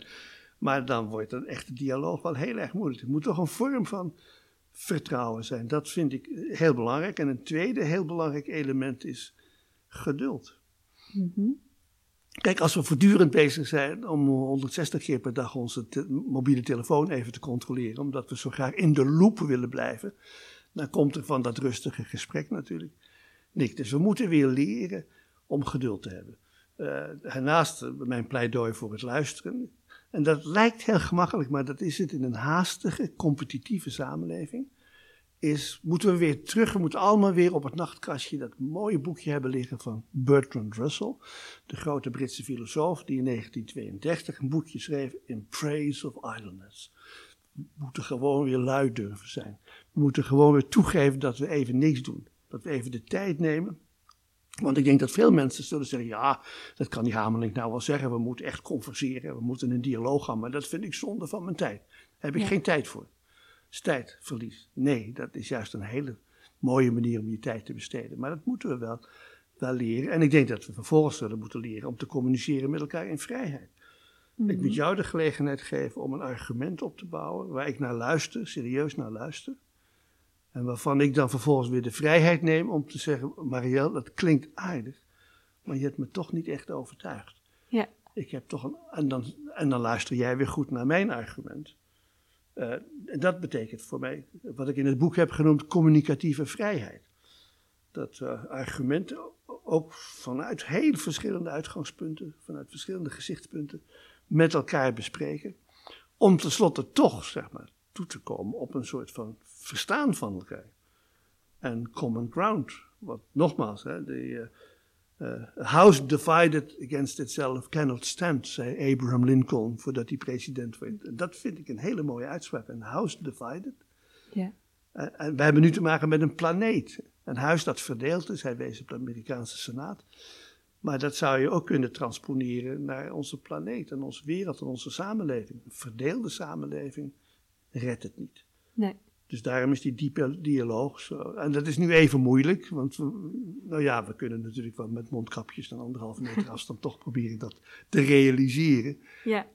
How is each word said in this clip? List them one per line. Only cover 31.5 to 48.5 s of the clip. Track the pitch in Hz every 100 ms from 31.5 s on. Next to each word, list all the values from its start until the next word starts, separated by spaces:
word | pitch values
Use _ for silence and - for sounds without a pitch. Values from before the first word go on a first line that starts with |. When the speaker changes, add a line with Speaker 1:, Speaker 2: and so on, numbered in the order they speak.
| 143 131
Speaker 1:
dat | 135
is | 185 139
het | 170
in | 151
een | 127
haastige, | 110 131 165 180 - 202 - 220 -
competitieve | 165 139 131 131 - 202 143
samenleving. | - 131 151 165 - 151 240 277 _ _ _ _ _ _ _
Is, | 156 147 - -
moeten | 160 170 208
we | 180
weer | 165 143
terug, | - 220 220
we | 208
moeten | 160 -
allemaal | 190 214 196
weer | 180 175
op | 170
het | 135 160
nachtkastje | 165 - - 139 - 143
dat | 123 -
mooie | 135 165 214 175
boekje | 147 151 156
hebben | 143 131
liggen | 131 123 127
van | 123 110 -
Bertrand | 139 127 139 135 127 107 110
Russell, | 139 - 214 - - - - - -
de | -
grote | 156 143 127
Britse | 127 131 127
filosoof | 120 120 110 156 160 170
die | - 135
in |
negentien | 131 120 - 117 113
tweeëndertig | - 107 98 147 165 - -
een | 135
boekje | 156 151 -
schreef, | - 143 131 - -
In | 113 104
Praise | - 151 151 147 135 147
of | - 117 110
Idleness. | 104 95 98 - - _ - - - _ _
We | - - -
moeten | 135 -
gewoon | 120 127 139 139
weer | 139